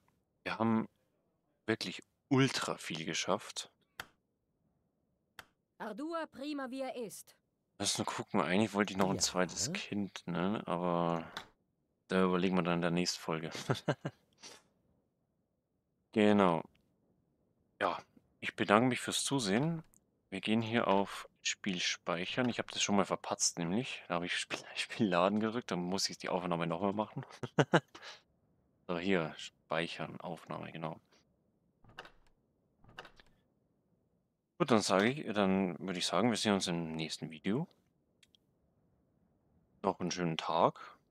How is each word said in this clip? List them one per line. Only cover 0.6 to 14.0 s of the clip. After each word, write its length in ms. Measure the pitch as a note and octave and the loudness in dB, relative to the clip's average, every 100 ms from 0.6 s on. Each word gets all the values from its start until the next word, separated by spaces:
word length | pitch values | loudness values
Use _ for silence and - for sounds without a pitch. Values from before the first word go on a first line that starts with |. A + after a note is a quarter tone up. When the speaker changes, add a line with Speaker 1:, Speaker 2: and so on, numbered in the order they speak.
| A2+ A2 - _ _ _ _ _ _ _ - | 2 2 -2 _ _ _ _ _ _ _ -4
Speaker 1:
wirklich 360 | A2 F#2+ - - _ - | -2 -4 -10 -14 _ 0
ultra 480 | C3 C3+ - - - | 4 4 2 -2 -4
viel 280 | - D#2+ | -6 -6
geschafft. 680 | D#2+ D#2 - F2+ - - - _ _ - - _ _ _ _ _ _ _ _ _ _ _ _ - - _ _ - | -4 -2 0 -2 -2 -14 -14 _ _ -18 -18 _ _ _ _ _ _ _ _ _ _ _ _ -20 -20 _ _ -12
Speaker 2:
Ardua 480 | G#3 G3+ D#4 E4 D#4 | -10 -8 -6 -6 -6
prima 440 | A3 C#4+ D4 C4 | -8 -6 -6 -6
via 180 | C4+ C4 | -6 -6
est. 480 | A#3 A#3+ - - _ _ _ _ - | -6 -8 -10 -18 _ _ _ _ -4
Speaker 1:
Lass 200 | G2+ - | -2 0
nur 80 | G#2+ | -2
gucken, 340 | - - G#2 | -4 -2 0
eigentlich 340 | C#2+ F#2 G#2+ | 2 4 2
wollte 180 | G2 G2 | 2 0
ich 20 | F#2+ | 2
noch 120 | F#2+ | 0
ein 60 | F#2 | 2
Speaker 3:
Ja. 60 | |
Speaker 1:
zweites 500 | - F2+ F2+ - - | 0 0 0 -2 -4
Kind, 520 | G3 - G#2 - - - | -6 -4 -4 -4 -6 -6
ne? 360 | E3+ F#2 G#2+ - | -2 -2 -2 -4
Aber 640 | F2 F2 F2 E2+ E2+ E2 - - _ _ _ _ _ - | -2 0 2 2 0 -4 -12 -16 _ _ _ _ _ -2
da 160 | F#2 | 2
überlegen 320 | F#2+ F2+ F#2 F#2 | 4 4 2 2
wir 60 | |
dann 140 | F2 E2+ | 2 2
in 40 | |
der 80 | E2+ | 2
nächsten 300 | E2+ F2+ - | 2 0 -2
Folge. 300 | - D#2+ D#2+ | -4 -4 -4
<laughs> 600 | - - B2 - C#3+ | -6 -4 -2 -2 -4